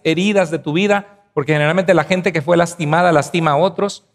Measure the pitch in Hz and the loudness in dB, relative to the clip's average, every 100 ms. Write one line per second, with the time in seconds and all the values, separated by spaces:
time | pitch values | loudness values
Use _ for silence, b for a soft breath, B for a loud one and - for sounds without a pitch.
0 | 160 160 202 196 170 160 151 160 202 202 | -4 0 0 0 0 -2 -4 0 0 0
1 | 196 _ _ 151 139 151 147 180 185 170 | -4 _ _ -6 -2 0 0 0 2 2
2 | 147 185 185 165 139 170 170 - 147 165 | 2 -2 -2 -2 0 2 0 -2 -2 2
3 | 180 151 139 175 160 143 190 190 196 - | 2 2 0 0 0 2 0 -2 -6 -6
4 | _ | _